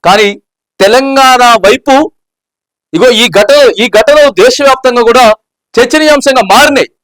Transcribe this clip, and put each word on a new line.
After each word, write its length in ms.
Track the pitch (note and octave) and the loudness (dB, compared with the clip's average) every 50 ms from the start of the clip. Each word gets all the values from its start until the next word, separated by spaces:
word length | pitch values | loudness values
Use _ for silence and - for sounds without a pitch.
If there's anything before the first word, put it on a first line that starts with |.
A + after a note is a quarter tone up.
| - | -2
కానీ 220 | E3+ F#3+ G#3 G#3+ G3+ G3+ G3+ _ _ _ _ _ _ _ _ F#3+ | -2 -2 -2 -4 -4 -6 -10 _ _ _ _ _ _ _ _ -2
తెలంగాణ 580 | G3+ A3+ B3+ C4+ C4+ C4+ C4+ C4+ C4 B3+ B3 B3 A#3+ A#3 A3 F3+ | 0 0 0 -2 -2 -2 0 0 2 2 2 2 2 2 2 2
వైపు 300 | G3 A3+ C4+ _ - C4 C4+ D#4 D#4+ _ _ _ _ _ _ _ _ _ _ _ _ _ _ _ _ - | 0 -2 0 _ 0 0 0 0 -4 _ _ _ _ _ _ _ _ _ _ _ _ _ _ _ _ -4
ఇగో 120 | E3 A3 B3+ A#3+ G#3+ | 0 0 0 2 0
ఈ 20 | A#3 A#3+ D#3+ G3 | -2 0 0 0
ఘట-, 340 | G#3 G#3 C#4 D4 C#4+ A#3+ - F#3+ | 0 2 2 2 2 0 0 -2
ఈ 40 | A3+ B3 - G#3 | -6 -2 0 0
ఘటనలు 320 | A3+ - D4 D4+ D4 C#4 G3 - | 0 2 2 2 2 0 0 0
దేశవ్యాప్తంగా 600 | G3 C4 B3 - C#4+ C4+ C4 B3+ - B3+ A#3+ A#3+ A#3 A3+ | 0 0 0 0 -2 -2 -2 0 -2 -4 -2 0 -2 0
కూడా 140 | A3+ B3+ B3 A3 G#3+ _ _ _ _ _ _ _ _ | 2 2 2 2 0 _ _ _ _ _ _ _ _
చర్చనీయాంశంగా 680 | A3+ B3 B3 D4+ D#4 D#4 D4+ D4 C#4+ - C#4+ C4 B3+ G#3+ F#3 F#3+ | -2 -2 0 0 -2 0 0 0 0 0 -2 -2 -2 0 0 2
మారినాయి. 360 | A#3+ C#4+ D4+ C#4+ B3+ D#3 - _ _ | 2 2 0 0 -2 -4 -6 _ _